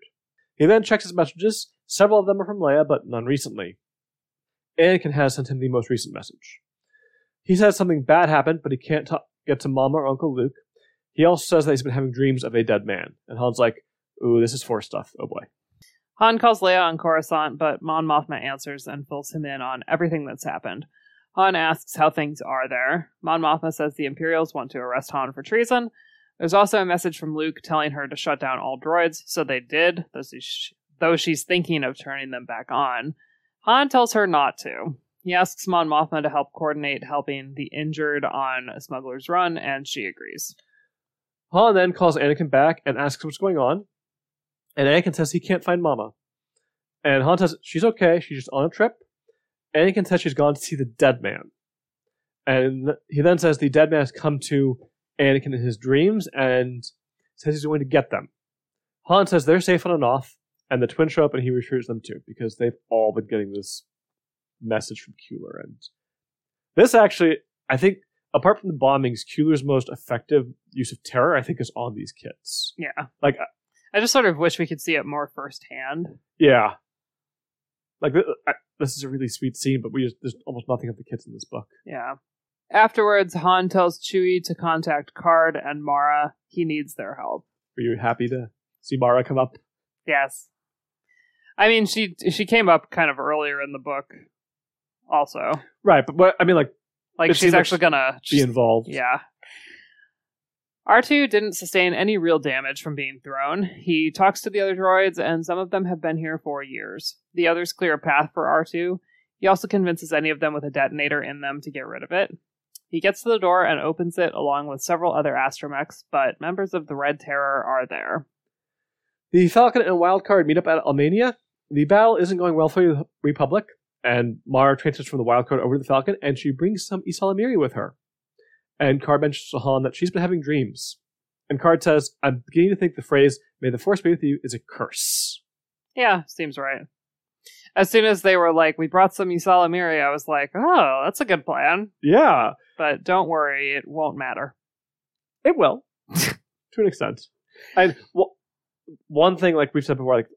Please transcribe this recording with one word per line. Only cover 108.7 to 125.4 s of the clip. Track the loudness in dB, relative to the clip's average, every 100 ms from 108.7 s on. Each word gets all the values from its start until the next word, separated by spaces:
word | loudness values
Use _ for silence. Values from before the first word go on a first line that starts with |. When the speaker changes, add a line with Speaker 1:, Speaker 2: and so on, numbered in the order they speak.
| -4 -6 -6 _ _ _ _
Speaker 2:
He | 2
also | 2 0
convinces | 0 0 -2 -2
any | -2 0
of | -2
them | -2 -4
with |
a | -6
detonator | -2 -2 -2 -4 -4
in | -6 -10
them | -10 -10
to | -12
get | -14 -12
rid | -14
of | -6
it. | -4 -4 -6 _ _ _ -20 _
He | -2
gets | -2 -2
to | -2
the | 0
door | 2 4
and | 2 0
opens | -2 -4 -4 -2
it | -2
along | -2 -2 -2 -4
with | -8
several | -4 -2 0
other | 0 0
astromechs, | 0 -2 -4 -10 -8 -8 -12 _
but | -2 -2 -2
members | -6 -6 -4
of | -6 -8
the | -4
Red | -4 -4
Terror | -4 -4 -2 -2
are | -2 -2 -4
there. | -6 -6 -6 -8 _ _ _ _ _ _ _ _ _ _
Speaker 1:
The | 4 6
Falcon | 6 6 4
and | 0
Wildcard | 2 2 2 2 2 4
meet | 2
up | 2
at | 0
Almania. | 0 2 2 2 0 -2 _ _ -6
The | 0 4
battle | 6 6 4
isn't | 0 0
going | 0 2
well | 2
for | 4
the | 2 2 -4 _
Republic, | -2 0 0 0 -4 _ _ _
and | -2 0 0 -4 -2
Mara | 2 4 4
transfers | -2 -4 -6
from | -4
the | 0
Wildcard | 0